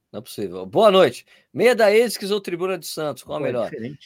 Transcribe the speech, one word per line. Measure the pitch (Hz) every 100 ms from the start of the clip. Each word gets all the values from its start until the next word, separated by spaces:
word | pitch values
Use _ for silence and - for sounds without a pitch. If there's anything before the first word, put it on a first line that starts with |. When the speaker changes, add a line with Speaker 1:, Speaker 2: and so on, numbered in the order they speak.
| _
Speaker 1:
Não | 101
é |
possível. | - - 98 92 92
Boa | 135 214
noite. | 190 156 - _ _ _
Meia | 131 226 226
da | 208
asics | 214 240 - 196
ou | 208
Tribuna | 196 170 185 180
de | -
Santos? | - 151 127
Qual | - 151
a |
Speaker 2:
Pô, | 143
é |
Speaker 1:
melhor? | 123 98
Speaker 2:
diferente, | 135 117 147